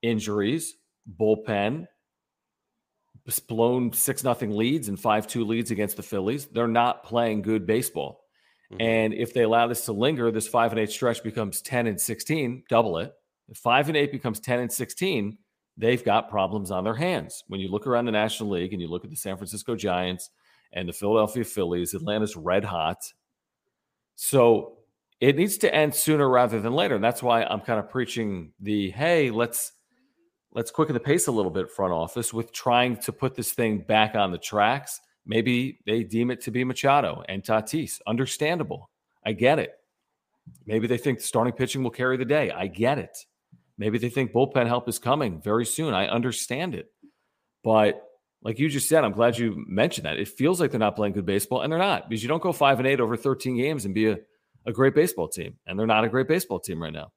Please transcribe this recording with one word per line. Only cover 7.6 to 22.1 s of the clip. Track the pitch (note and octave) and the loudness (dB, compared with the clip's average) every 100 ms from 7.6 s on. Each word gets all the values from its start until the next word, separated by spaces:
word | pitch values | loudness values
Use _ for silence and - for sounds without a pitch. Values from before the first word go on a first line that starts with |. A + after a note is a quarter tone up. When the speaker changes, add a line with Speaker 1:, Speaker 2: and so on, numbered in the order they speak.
| F2+ | 2
Speaker 1:
baseball. | A2 B2+ E2 C#2 - _ _ _ _ _ | 0 0 -6 -6 -8 _ _ _ _ _
Speaker 2:
Mm-hmm. | G2 | -4
Speaker 1:
And | A2+ A2+ A2 | 0 2 2
if | A2 A2+ | -2 -4
they | C3 | 2
allow | A2+ A2+ A#2 | 4 4 2
this | A#2+ - | 0 -4
to | |
linger, | G#2 B2 D#3 A#2 | 0 0 2 0
this | A2 - | 0 0
five | B2 A#2 | 2 2
and | A2 | 2
eight | G#2+ | -2
stretch | - B2+ A2+ | 0 -2 0
becomes | A2+ G#2 G#2+ F2 | -4 -4 -4 -6
ten | - B2+ A#2 | -4 -2 0
and | F#2+ | -2
sixteen, | - A2 - D#3 C3 B2+ _ | -4 -6 -4 -2 -2 -6 _
double | A2+ A2+ E2 | 2 4 0
it. | A#2 - _ _ _ | -4 -10 _ _ _
If | A2+ | -6
five | A#2+ B2 D3 | 2 4 4
and | D#3 | 2
eight | C#3+ | 0
becomes | C3+ B2 G#2+ | -2 -4 -6
ten | - B2 | -2 -2
and | B2 | -2
sixteen, | - B2+ - F#3 D3+ G2+ G#2+ _ _ _ - | -4 -6 -4 -2 -2 -4 -8 _ _ _ -2
they've | A2+ B2 | 2 2
got | A#2 G#2+ G#2+ | 4 2 2
problems | G#2 F#2+ G#2 F#2+ | 0 0 -2 -4
on | F#2+ | -2
their | G2 A#2 | -2 -2
hands. | F3 E3 D#2 - - | -2 -2 -6 -14 -10
When | G2 | -8
you | F#2+ | -4
look | G2+ C3 | -4 0
around | A#2+ A#2+ | 0 2
the | |
National | G#2+ A2 G#2+ G#2+ | 2 0 -2 -4
League | F#2+ F2+ | -2 -2
and | G2 | -4
you | E2+ | -6
look | F2 | -8
at | - | -8
the | D3+ | -10
San | G2 F#2+ | -8 -8
Francisco | G2 G#2 - A2+ | -10 -12 -6 -4
Giants | G2 F2+ F2+ F#2 - _ _ _ _ | 0 0 0 -4 -10 _ _ _ _
and | - F2+ | -8 -8
the | |
Philadelphia | - G2+ A2 G#2+ A#2+ | -4 2 4 2 0
Phillies, | A2+ - F2+ F2 F2 | -6 -2 -2 0 -2
Atlanta's | F#2+ E2 | -4 -4